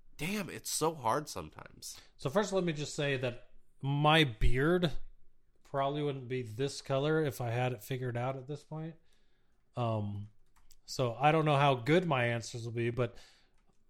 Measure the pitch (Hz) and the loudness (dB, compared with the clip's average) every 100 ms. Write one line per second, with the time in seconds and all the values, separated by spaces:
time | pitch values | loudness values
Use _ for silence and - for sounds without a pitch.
0 | - - 156 208 160 95 - - 156 160 | -20 -8 -6 -4 -6 -10 -6 -2 -2 0
1 | 113 131 151 - 82 - - - - - | 0 0 -2 -8 -10 -14 -18 -16 -16 -16
2 | - - 139 180 202 190 175 147 147 - | -20 -8 -2 0 2 0 0 -2 -6 -2
3 | 143 135 127 120 - - - - 135 143 | -2 0 -2 -6 -12 -20 -20 -8 -2 2
4 | 151 160 151 110 - 123 147 180 170 - | 6 6 4 6 6 8 6 4 2 0
5 | - - - - _ _ - 139 135 147 | -4 -10 -20 -20 _ _ -8 -2 -2 -2
6 | 147 135 120 127 117 107 139 - - 135 | -4 -4 -6 -6 -6 -4 -4 -4 -2 0
7 | 147 156 151 120 120 120 127 123 - 131 | 2 2 0 -2 -2 0 -2 -2 -6 -6
8 | 127 120 127 135 127 147 - 156 160 160 | -4 -2 -4 -6 -8 -12 -10 -10 -10 -12
9 | - _ _ _ _ _ _ - 117 110 | -20 _ _ _ _ _ _ -4 -2 0
10 | 104 101 101 - - - - - - - | -2 -6 -10 -16 -20 -20 -20 -20 -10 -4
11 | 123 113 147 156 151 143 143 131 113 165 | -2 2 4 4 4 4 4 4 4 2
12 | 175 135 120 117 110 120 117 117 117 120 | 4 2 2 0 -6 -10 -6 -2 -2 0
13 | 117 - - - _ _ _ _ | -2 -4 -20 -20 _ _ _ _